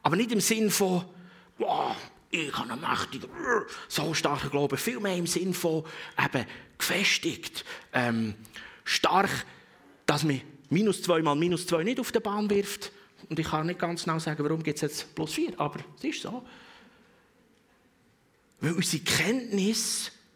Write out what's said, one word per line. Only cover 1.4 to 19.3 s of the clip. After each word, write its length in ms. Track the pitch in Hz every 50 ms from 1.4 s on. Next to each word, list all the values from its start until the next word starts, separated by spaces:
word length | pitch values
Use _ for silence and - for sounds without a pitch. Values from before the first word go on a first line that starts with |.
| - - _ -
wow, 360 | - - - - 143 - - - - - - - _ _
ich 200 | - 170 156 139
habe 200 | - - 123 120
einen 80 | 120 127
mächtigen, 500 | 160 - - - - - - - - - - 349 311 254 240 214 - - - - -
so 260 | - - - 147 165
starken 380 | 156 - - 147 143 135 - 139
Glauben. 260 | 143 143 143 131 135
Vielmehr 400 | - - 226 254 240 208 196 185
im 120 | 180 175 170
Sinn 260 | - 175 180 190 180
von 300 | - - 170 160 160 156 - - - - - - -
eben 240 | - 139 - 131 107 - - - - - -
gefestigt, 880 | - - - 180 180 208 - - - - 170 - - - - - - - - - - - -
ähm, 420 | - 135 123 120 117 113 113 110 104 - - - - - - - - -
stark, 480 | _ - - - - 156 160 185 196 - - - - - - - - - - - - - - - _
dass 180 | - 147 143 151
mich 180 | 156 139 123 - - - - - -
minus 320 | 143 180 220 208 180 -
zwei 200 | - 175 175 160
mal 140 | 160 151 143
minus 320 | 147 170 175 175 - - -
zwei 160 | 170 160 165
nicht 160 | 220 254 269
auf 100 | 233 -
die 80 | - 226
Bahn 320 | - 208 202 208 214 202
wirft. 400 | 208 202 196 202 - - - - - - - - _ - - -
Und 100 | 160 160
ich 80 | 160
kann 220 | - - 156 156 170
nicht 100 | 180 -
ganz 240 | 180 170 175 170
genau 160 | - 170 160 160
sagen, 240 | 160 165 151 151
warum 220 | 147 151 160 160 156
gibt's 160 | 156 147 -
jetzt 340 | 160 147 - - - - -
plus 200 | 160 156 156 -
vier, 180 | 311 339 294 180 -
aber 240 | 151 147 - 160 151 - - -
es 40 |
ist 200 | - 311 - -
so. 220 | - - 226 254 - - - - - - - - - - - - - _ _ _ _ _ _ _ _ _ _ _ _ _ _ _ _ _ _ _ _ _ _ _ _ _ _ _ _ _ _ _
Weil 140 | - 156
unsere 320 | 175 175 175 - - 151 -
Kenntnis 1080 | - - 143 160 190